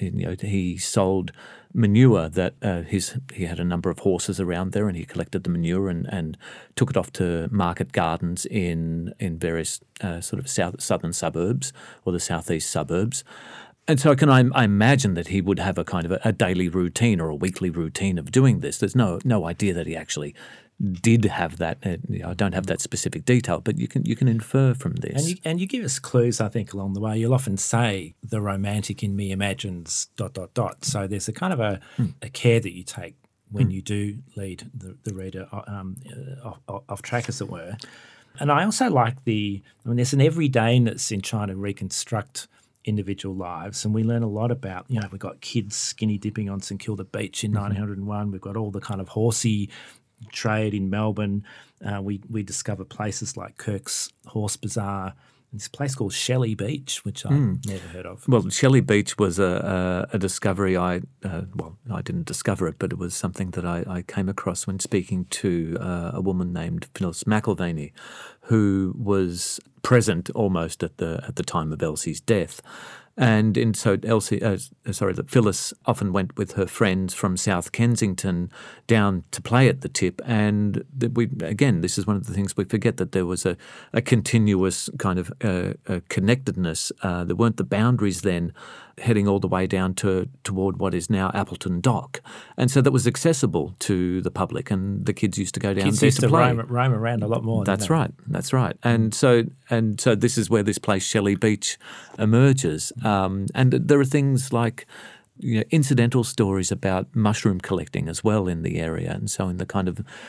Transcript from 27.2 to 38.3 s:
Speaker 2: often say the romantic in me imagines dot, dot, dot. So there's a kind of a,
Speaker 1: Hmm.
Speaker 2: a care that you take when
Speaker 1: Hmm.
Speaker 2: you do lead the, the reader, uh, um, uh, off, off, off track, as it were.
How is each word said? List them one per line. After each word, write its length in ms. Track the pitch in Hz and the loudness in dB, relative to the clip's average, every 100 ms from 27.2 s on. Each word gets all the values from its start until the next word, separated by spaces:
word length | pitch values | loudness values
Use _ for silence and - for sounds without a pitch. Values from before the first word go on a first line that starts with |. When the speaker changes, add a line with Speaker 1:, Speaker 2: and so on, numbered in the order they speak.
| 117 | 2
Speaker 2:
often 220 | 131 131 98 | 2 0 -4
say 580 | - 117 117 98 80 - | 0 0 0 -2 -6 -14
the 180 | 107 110 | -6 -4
romantic 600 | 101 98 101 104 101 98 | -2 -2 -2 -2 -4 -4
in 140 | 98 98 | -4 -2
me 160 | 98 | -2
imagines 720 | 95 101 95 98 87 80 - - - | -2 -2 -2 -6 -8 -6 -6 -6 -6
dot, 180 | 95 | -8
dot, 200 | - 90 | -8 -6
dot. 300 | - 98 - | -4 -4 -4
So 240 | - 101 95 | -6 -4 -4
there's 180 | 101 - | -4 -6
a 60 | |
kind 200 | - 185 | -4 -2
of 60 | 160 | 0
a, 220 | 107 95 - - | 0 -2 -6 -4
Speaker 1:
Hmm. 100 | 104 - | -4 -4
Speaker 2:
a 60 | - | -12
care 320 | - 120 117 | 0 4 4
that 120 | 98 90 | 2 -6
you 80 | |
take 320 | 87 - 90 - _ _ - | -12 -12 -14 -16 _ _ -8
when 160 | 104 117 | 0 0
Speaker 1:
Hmm. 60 | |
Speaker 2:
you 100 | 95 | 0
do 360 | 95 104 101 110 131 - | -4 -4 -4 -8 -14 -12
lead 340 | 98 87 - | -10 -12 -14
the, 240 | 117 92 90 | -16 -16 -14
the 120 | - | -12
reader, 340 | 95 95 92 92 | -10 -10 -10 -12
uh, 120 | 101 - | -12 -10
um, 300 | 101 95 95 - | -10 -10 -12 -14
uh, 400 | - 135 135 113 | -14 -14 -14 -14
off, 120 | - - | -16 -12
off, 140 | 98 - | -12 -10
off 140 | 101 | -12
track, 260 | - 117 - | -6 -4 -4
as 120 | - | -6
it 100 | - | -8
were. 260 | 90 85 104 - - - - _ | -10 -12 -14 -16 -20 -20 -20 _